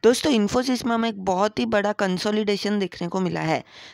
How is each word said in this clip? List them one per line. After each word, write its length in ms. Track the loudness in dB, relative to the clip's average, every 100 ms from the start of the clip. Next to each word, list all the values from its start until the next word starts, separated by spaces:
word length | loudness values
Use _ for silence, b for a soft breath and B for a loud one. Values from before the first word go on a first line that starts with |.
दोस्तों, 280 | 6 4 2
Infosys 520 | 2 2 0 0 -2
में 80 | 0
हमें 140 | 0 0
एक 160 | -2
बहुत 340 | -2 0 0 0
ही 80 | 0
बड़ा 260 | 0 0
कंसोलिडेशन 840 | 0 0 0 0 0 0 -2 0 -2
देखने 300 | -2 -4 -6
को 120 | -2
मिला 200 | -2 -2
है। 200 | -2 -2 B B B